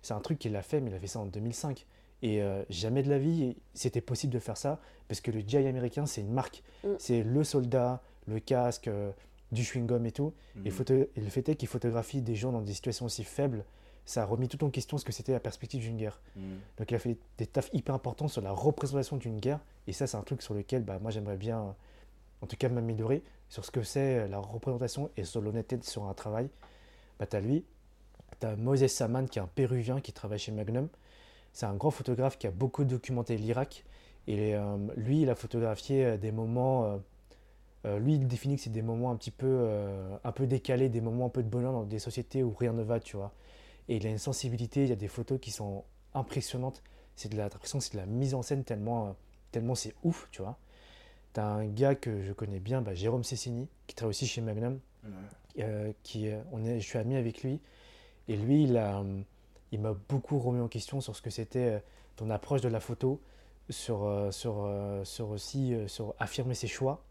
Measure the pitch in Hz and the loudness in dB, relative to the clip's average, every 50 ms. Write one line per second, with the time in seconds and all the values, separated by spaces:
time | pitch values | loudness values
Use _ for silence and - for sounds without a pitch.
0 | - - 113 104 95 - 165 143 - 117 104 101 95 - - 151 135 117 95 92 | -6 -6 -6 -6 -2 -4 -4 -2 -2 -2 -2 -2 -2 0 0 0 0 0 -4 -4
1 | 90 95 - 120 104 101 90 104 107 117 117 - - 151 135 - - - - - | -6 -6 -6 -6 -6 -6 -6 -4 -4 -4 -4 -4 -4 -4 -4 -6 -8 -20 -20 -20
2 | - - - - - 113 107 104 101 101 95 98 98 - 92 85 95 110 120 135 | -20 -20 -14 -4 0 2 2 2 2 2 0 -2 -4 -6 -4 -2 0 2 2 2
3 | 135 139 143 139 135 156 165 165 143 127 120 - - - - - - 127 - 123 | 4 4 4 4 4 4 4 4 2 0 0 -4 -12 -18 -12 -2 -2 0 0 0
4 | - - 127 - - 143 120 120 - - 107 - - 139 151 156 - - - - | 0 0 -4 0 0 0 0 0 -2 -2 -6 -2 0 -2 -2 -2 -4 -16 -20 -20
5 | - - 110 - - - 110 110 101 101 120 143 135 135 127 127 123 120 - - | -10 -8 -8 -4 -2 -2 -2 -2 -2 2 4 4 4 4 2 0 0 -2 0 -2
6 | 147 143 - - 101 101 117 131 131 - - - - - - - - 202 202 - | -2 -2 -2 -4 -2 0 0 0 0 -2 -6 -14 -20 -20 -20 -6 -2 -2 -2 0
7 | - - 123 117 110 110 120 143 151 - - 143 127 120 120 131 123 123 127 123 | 2 2 4 4 4 4 4 4 4 4 4 2 2 4 4 4 4 4 2 -2
8 | - - - - - - 107 110 - - 135 123 123 123 117 - - 120 104 101 | -6 -14 -20 -16 -8 -4 -4 -4 2 2 4 4 6 4 2 0 -4 -4 -2 -2
9 | 104 101 98 - - - - - - - - 110 123 - - 131 120 113 120 120 | -2 -4 -6 -8 -14 -20 -20 -20 -10 -4 -2 -2 0 0 0 -2 2 4 4 4
10 | 117 117 110 - 139 156 - - - - - 104 95 104 98 95 131 - 135 131 | 2 0 0 0 -2 -2 -2 -6 -18 -18 -14 -6 -4 -4 -2 -2 4 6 6 6
11 | 143 - - - 107 107 - 131 127 - 156 - - - - 120 - 120 113 117 | 6 4 2 -4 -4 -2 0 0 2 2 2 2 0 -2 -2 0 0 2 2 2
12 | 110 - - 139 123 113 117 104 104 131 123 117 107 101 101 - - 127 113 - | -2 0 -2 -2 0 0 0 0 0 0 0 0 -2 -2 -4 -4 -2 -4 -4 -2
13 | 123 117 - - 107 - - - 139 143 123 107 98 - - - - - - - | -4 -4 -4 -4 -6 -8 -2 0 0 0 0 -2 -6 -8 -14 -20 -20 -20 -20 -20
14 | - - - 123 110 98 113 123 127 123 - 143 156 143 127 131 - - - 147 | -14 -6 -2 -2 0 2 2 2 2 0 0 0 0 2 2 0 -4 -2 -2 -4
15 | - - 113 - - - 131 120 - 120 - - - 113 - 135 113 113 117 110 | -2 -2 -6 -4 0 0 0 2 2 -2 -6 -6 -10 -6 -4 -4 -4 -2 -2 -2
16 | 110 107 101 - - - - 98 95 95 95 92 101 - - - 110 - 117 113 | -2 -4 -4 -8 -18 -18 -14 -10 -8 -8 -8 -10 -12 -16 -8 -8 -2 0 0 0
17 | - 120 117 - - - - - 117 - - 135 127 - - 160 - - 135 131 | 2 0 -2 -2 -4 -20 -6 -6 -6 -2 0 -2 -2 0 -2 -2 0 0 -2 -2
18 | - 127 113 - 156 147 - 123 98 95 98 98 110 151 147 - - 135 131 139 | -2 -4 -6 -2 -4 -2 -2 -2 -2 -2 -2 2 2 2 2 2 -2 -2 0 -2
19 | 131 - - 135 - 117 113 107 104 127 143 147 - - - - - - 92 - | -2 0 -4 -4 -4 -4 -6 -2 0 0 -2 -2 -4 -12 -20 -16 -10 -10 -4 -2
20 | 139 127 - 107 101 - 143 123 - - 107 104 98 - - 131 113 101 95 92 | -2 -2 -2 -6 -4 -4 -6 -6 -4 -4 -4 -4 -2 0 0 -2 0 -2 -4 -4
21 | 101 113 107 107 104 101 101 95 98 113 113 113 107 98 95 - - - - - | -4 -4 -4 -2 -2 -4 -4 -4 -2 -2 -2 -2 -2 -4 -6 -10 -16 -20 -20 -20
22 | - - - - - - - - - - - - - 123 123 120 113 113 113 107 | -20 -20 -20 -20 -20 -20 -16 -14 -10 -10 -4 0 0 2 2 2 0 0 0 0
23 | 110 110 135 151 - - - - - - - - 104 - - 127 110 - - 143 | 2 2 2 0 0 -8 -20 -20 -20 -14 -12 -12 -12 -4 -2 -2 -2 0 0 2
24 | 139 139 131 120 107 101 98 101 101 101 107 117 - - 131 120 127 117 - - | 2 4 4 2 2 0 -2 -4 -6 -6 -8 -4 -2 -2 0 0 0 -2 -2 -2
25 | 143 - - - 92 82 - 117 104 107 107 113 107 - 127 120 - - - 117 | -4 -4 -4 -6 -6 -4 -2 -2 -2 0 0 -2 -2 -2 -4 -4 -4 -6 -6 -6
26 | 104 98 98 - - 110 107 110 123 143 - - - - - - - - - - | -4 -4 -6 -6 -4 -2 0 0 0 -2 -4 -12 -20 -20 -20 -20 -20 -20 -20 -20
27 | - - - - 107 - - 104 98 113 139 160 - - - - - - - - | -20 -20 -8 -6 -4 -2 0 0 2 2 2 0 0 -4 -18 -20 -20 -20 -20 -20
28 | - - - - - - - - - 113 107 104 113 123 139 135 135 131 - - | -20 -20 -20 -20 -20 -20 -10 -6 -4 -2 -2 0 2 4 6 6 6 4 4 2
29 | 131 110 117 127 131 123 - 110 95 87 - - 135 117 127 123 117 113 127 139 | 0 2 2 0 0 0 -2 -4 -4 -4 0 0 2 2 2 0 0 0 0 -2
30 | - - - - - 104 104 104 - - 107 107 107 101 110 123 139 160 - - | -2 -6 -12 -8 -6 -4 -4 -4 -4 -4 -4 -4 -2 0 0 0 0 -2 -6 -14
31 | - - - - - - - - - - _ - - 104 98 101 - 156 143 - | -20 -20 -20 -20 -20 -20 -20 -20 -20 -20 _ -4 -4 -2 -2 2 2 2 0 2
32 | 131 - 127 117 127 135 131 - - 107 87 90 135 131 - - 147 131 127 123 | 0 -2 0 2 2 2 0 0 -4 -4 0 2 0 0 2 2 2 2 2 0
33 | - - 131 120 117 - 117 107 107 110 117 123 139 - - - - - - - | 0 -2 -2 -2 0 0 0 0 2 2 2 2 0 -2 -4 -18 -20 -20 -20 -20
34 | - - - - - - 110 104 104 107 104 104 104 104 101 101 101 107 - - | -20 -20 -20 -14 -4 -2 0 2 2 2 2 2 0 0 -2 -2 -2 -2 -4 -4
35 | 110 117 139 156 156 131 120 - - 110 - 117 113 113 107 - - - 139 135 | 0 2 4 4 6 4 4 0 -2 -4 -2 0 2 2 0 -2 -2 2 4 6
36 | 131 123 110 101 101 110 107 113 113 113 117 123 127 131 131 127 117 107 101 98 | 6 6 4 2 0 -2 -2 0 0 0 2 2 4 4 4 4 4 2 0 -2
37 | 98 - - - - - - - - - - - - - - - - 107 101 104 | -6 -10 -18 -20 -20 -20 -20 -20 -20 -20 -20 -20 -20 -20 -20 -8 -4 -2 0 2
38 | 110 135 156 147 131 127 123 113 - 139 143 135 - 117 110 110 110 113 113 113 | 4 6 6 6 4 2 0 0 0 0 0 0 -2 -4 -4 -2 -2 0 0 0
39 | 120 127 120 110 - - - - 131 131 131 127 120 113 107 104 104 98 98 98 | 0 0 -2 -2 -4 -10 -8 -2 2 2 4 4 4 4 2 0 0 -2 -4 -4
40 | 95 92 98 104 - 120 110 - 135 123 131 127 - - 131 123 131 131 113 113 | -6 -6 -8 -6 -6 -6 -2 0 2 2 2 2 2 2 4 4 4 4 2 2
41 | 110 113 113 123 127 123 120 131 120 110 104 120 120 127 131 120 107 101 107 107 | 0 0 0 0 0 0 0 0 0 0 0 0 0 2 0 0 -2 -2 -4 -4
42 | - 123 110 - 117 - - 135 131 120 104 - 123 120 113 117 113 107 117 117 | -4 -4 -4 -6 -6 -2 0 2 2 2 2 2 0 2 2 0 0 2 0 0
43 | - - - 101 98 101 - - - - - - - - - - - - 123 110 | 0 -4 -8 -6 -6 -8 -10 -14 -20 -20 -20 -20 -20 -20 -20 -20 -4 -2 0 0
44 | 101 110 110 107 - - 131 - - 131 117 113 120 113 - 139 139 131 120 98 | 2 0 -2 0 -2 -2 -2 -2 -2 -2 0 0 -2 0 2 4 4 4 4 2
45 | 107 101 - - 117 - 135 131 - 113 107 - 107 101 98 98 - - - - | 0 -4 -4 -4 -2 0 -2 -2 -2 -6 -8 -6 -4 -4 -6 -6 -8 -12 -20 -20
46 | - - - 135 131 - - 147 - - - 127 127 131 135 - - - - - | -20 -8 -4 -4 -4 -2 -2 -4 -4 -2 -4 -4 -4 -4 -6 -8 -18 -20 -20 -20
47 | - - - - - 107 107 107 104 101 - - - - - 139 123 - - 104 | -20 -20 -18 -10 -8 -4 -2 -2 -2 -2 -4 -6 -10 -4 -4 -2 -4 -2 -6 -6
48 | 92 95 107 120 135 135 135 127 120 - 147 139 127 - 117 104 104 110 120 117 | -4 -2 -2 0 0 0 0 -2 0 0 0 -2 0 -2 -2 -2 0 0 0 0
49 | 110 101 95 - - - - - - - - 117 113 117 127 - - 107 - - | -2 -2 -6 -10 -14 -20 -20 -20 -20 -6 -4 -2 0 0 0 0 -2 -6 -10 0
50 | - 170 165 - - - - - 95 101 123 - - - - - - - - - | 0 0 0 0 -4 -16 -10 -8 -8 -8 -8 -10 -14 -20 -20 -20 -20 -20 -20 -20
51 | - - - - - - - - 107 107 104 107 107 107 104 107 131 139 139 135 | -20 -20 -20 -20 -20 -8 -4 -2 0 0 2 0 0 0 2 4 6 6 6 4
52 | - 120 110 101 95 95 101 - 110 101 101 95 92 104 127 131 120 104 95 87 | 2 -2 -2 -2 -2 -4 -4 -4 -4 -4 -4 -4 -2 0 0 0 0 0 -2 0
53 | 95 110 117 127 113 - 131 117 - 123 120 117 131 156 - - - - - - | 2 2 2 2 0 -2 -4 -4 -4 -4 -4 -4 -6 -8 -10 -18 -20 -16 -10 -4
54 | 120 110 101 - 139 117 - - 113 113 107 104 117 120 131 131 - _ _ - | -2 -2 0 0 -2 -2 -2 -2 -2 -2 -2 0 0 -2 -2 -4 -8 _ _ -20
55 | - 107 98 92 95 101 - - - - - - 110 110 107 107 104 107 107 - | -16 -14 -14 -14 -14 -16 -16 -20 -20 -14 -6 -4 -2 -2 -2 -2 -2 -4 -6 -8
56 | - - - 113 107 107 107 107 120 170 143 113 110 113 120 117 104 - - 120 | -12 -8 -4 -2 -2 -2 -2 -4 -6 -6 -6 -2 0 0 0 0 -2 -2 -2 -2
57 | 107 117 135 131 123 117 113 - - 131 135 156 - - - - - - - - | 0 2 2 2 2 0 -2 -2 -2 -2 -2 -2 -6 -12 -20 -20 -20 -20 -20 -20
58 | - - - - - - 113 104 104 117 139 151 151 135 123 117 110 101 98 98 | -20 -20 -20 -20 -6 -4 -2 0 4 6 8 8 8 8 8 6 6 4 2 0
59 | 101 98 98 98 101 - - - - - - - - - - 107 104 110 107 98 | 0 -2 -2 -4 -6 -8 -12 -20 -20 -20 -20 -20 -14 -6 -4 -2 0 0 -2 -2
60 | 101 - 143 135 - - 151 139 120 127 123 123 120 117 - 113 - - - 139 | -2 0 0 0 0 0 0 0 2 2 2 2 0 0 -2 -4 -6 -4 -4 -4
61 | 127 - 107 - - 117 101 - 113 104 - 127 123 120 110 104 - - - - | -4 -4 -8 -8 -8 -8 -6 -6 -6 -2 0 2 2 4 2 0 -4 -8 -20 -20
62 | - - - - 110 110 110 104 - - 147 135 113 127 113 110 - - 120 - | -20 -20 -10 -6 -2 -2 -2 -2 0 2 0 2 2 2 0 0 -2 -2 -4 0
63 | - 131 139 147 - - - - - - - - - - - - - - 117 101 | 2 2 2 0 -4 -16 -20 -20 -20 -20 -20 -20 -12 -10 -10 -8 -2 -2 0 0
64 | 101 104 101 101 101 101 95 - - 120 107 104 101 101 101 101 101 101 101 98 | 2 2 2 2 0 0 -2 -2 -4 -4 -2 -2 -2 -2 0 -2 -2 -2 -2 -4
65 | 98 - - - 117 104 107 104 - - - 139 135 127 120 113 107 95 - - | -4 -6 -6 -6 -6 -4 -4 -6 -6 -4 -2 0 0 2 2 0 -2 -4 -6 -6
66 | 113 104 - - - - - - 123 127 123 - - 107 - - 135 131 143 - | -6 -6 -4 -4 -4 -4 -2 -2 -2 -2 -2 -2 -4 -6 -2 0 0 0 0 -2
67 | - - | -8 -20